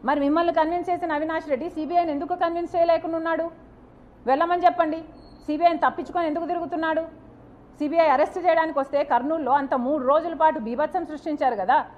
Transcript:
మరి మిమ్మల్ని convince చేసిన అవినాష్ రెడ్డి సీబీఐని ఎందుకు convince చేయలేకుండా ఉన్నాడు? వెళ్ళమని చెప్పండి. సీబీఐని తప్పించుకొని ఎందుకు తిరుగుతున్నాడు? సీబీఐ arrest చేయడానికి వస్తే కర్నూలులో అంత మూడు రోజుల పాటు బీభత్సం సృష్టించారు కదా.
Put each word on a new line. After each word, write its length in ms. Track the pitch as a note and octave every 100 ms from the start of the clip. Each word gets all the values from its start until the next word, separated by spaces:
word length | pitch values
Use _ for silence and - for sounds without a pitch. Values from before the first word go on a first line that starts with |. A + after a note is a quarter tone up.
మరి 160 | A#3+ D4
మిమ్మల్ని 320 | C#4 D#4 E4+
convince 380 | D#4+ D#4 F4 F4+
చేసిన 220 | F4 E4+
అవినాష్ 360 | D4 D#4 D#4+ D#4
రెడ్డి 220 | C4 E4
సీబీఐని 400 | D#4+ D4+ F4 E4
ఎందుకు 240 | C#4+ D#4
convince 420 | F4+ E4+ E4+ F4 F4+
చేయలేకుండా 400 | E4+ E4 E4 E4
ఉన్నాడు? 340 | E4 D#4+ E4 - - - - - - - -
వెళ్ళమని 380 | C4+ E4+ F4+
చెప్పండి. 380 | F4 F4 D#4+ E4 D#4+ - - - -
సీబీఐని 320 | D4+ E4+ D#4+
తప్పించుకొని 480 | C#4 B3+ D4+ F4+ E4
ఎందుకు 200 | D#4 E4
తిరుగుతున్నాడు? 540 | F4 E4+ D#4 D#4+ D#4+ E4 - - - - - - -
సీబీఐ 300 | D4 E4 D#4+
arrest 300 | C4 E4 F#4
చేయడానికి 400 | F4 D#4+ D#4+ C#4+
వస్తే 260 | C4+ C#4+
కర్నూలులో 480 | C#4+ A#3+ C4+ D#4+ C4+
అంత 220 | C#4 C#4
మూడు 300 | C4+ B3 D4+
రోజుల 300 | B3+ D4+ E4
పాటు 240 | D#4+ D#4+ D#4
బీభత్సం 480 | A3 A#3+ D4+ F4+ E4
సృష్టించారు 480 | D4+ E4 D4 C#4
కదా. 320 | A3 F#3 C#4+ A#3+